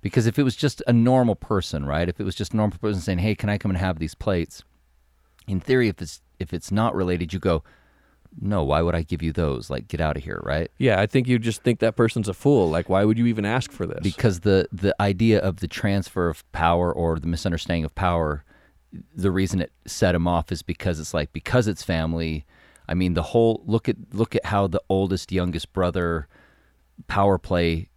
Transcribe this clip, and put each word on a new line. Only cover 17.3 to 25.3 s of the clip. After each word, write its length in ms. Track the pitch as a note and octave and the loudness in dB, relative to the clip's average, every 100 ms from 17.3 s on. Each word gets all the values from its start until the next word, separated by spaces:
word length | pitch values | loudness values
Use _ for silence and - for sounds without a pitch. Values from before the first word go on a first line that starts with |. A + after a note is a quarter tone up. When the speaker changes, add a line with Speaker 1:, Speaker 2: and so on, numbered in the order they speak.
| E2 - E2+ - E2+ D#2 | -4 -2 -4 -2 -2 -2
Speaker 1:
of 100 | - | -2
power 480 | F#2 E2+ D#2+ D2+ - _ _ _ _ - - - | 0 0 0 -4 -8 _ _ _ _ -20 -16 -2
the 160 | F#2+ | 0
reason 300 | F#2 F#2+ F#2+ | 2 0 0
it 100 | - _ - | -4 _ -16
set 300 | - F#2+ F2 | 0 2 2
him 120 | E2+ | 2
off 240 | F2 D#2 | 0 0
is 100 | D#2+ | -8
because 380 | - E2+ G2 D#2+ | -6 -6 -4 -4
it's 140 | D#2 | -4
like, 200 | E2 D2 | -4 -4
because 340 | - - B2+ G#2+ | -8 0 2 2
it's 160 | F#2 | -2
family. 600 | - E2 D#2+ E2 E2 D#2 - _ _ _ - | -4 -2 -2 -2 -2 -4 -8 _ _ _ -6
I 60 | |
mean, 200 | F2 F2+ | -2 0
the 100 | E2+ | 0
whole, 400 | E2 A#2 A#2 A2 E2+ | 0 2 4 2 0
look 240 | A2 - | -2 0
at, 60 | A2 - | -4 -6
look 220 | G2+ A2+ - | -4 -2 0
at 100 | - | 0
how 220 | G#2 G2 | 0 0
the 140 | E2 - | -2 0
oldest, 420 | F#2+ F#2+ F2+ - | 0 2 -2 -2